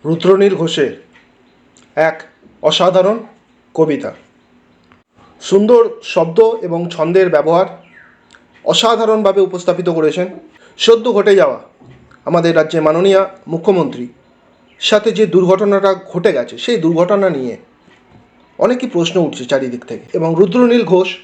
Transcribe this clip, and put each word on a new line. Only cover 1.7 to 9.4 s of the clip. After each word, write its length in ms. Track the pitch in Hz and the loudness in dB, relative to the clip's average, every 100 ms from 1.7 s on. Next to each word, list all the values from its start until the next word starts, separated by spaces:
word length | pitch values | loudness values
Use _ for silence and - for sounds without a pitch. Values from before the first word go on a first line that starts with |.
| _ _ - | _ _ -2
এক 280 | 160 160 - _ _ _ | -2 -2 -20 _ _ _
অসাধারণ 580 | 151 - 180 185 185 226 226 _ _ _ _ | -2 2 2 2 0 -2 -8 _ _ _ _
কবিতা। 400 | - 156 139 - - _ _ _ _ _ _ _ _ _ _ _ _ | -2 -2 -2 -8 -14 _ _ _ _ _ _ _ _ _ _ _ _
সুন্দর 480 | - 196 208 240 226 - | -2 0 4 4 2 -4
শব্দ 360 | - 175 165 170 226 233 | -6 -4 0 2 2 0
এবং 280 | 175 170 175 | -6 -6 -6
ছন্দের 400 | 170 160 185 185 | -4 0 2 2
ব্যবহার 360 | 151 156 170 185 - _ - - _ _ _ _ _ - | 2 2 0 -2 -6 _ -20 -20 _ _ _ _ _ -2
অসাধারণভাবে 760 | 165 226 226 220 220 196 196 | 0 2 0 0 0 0 0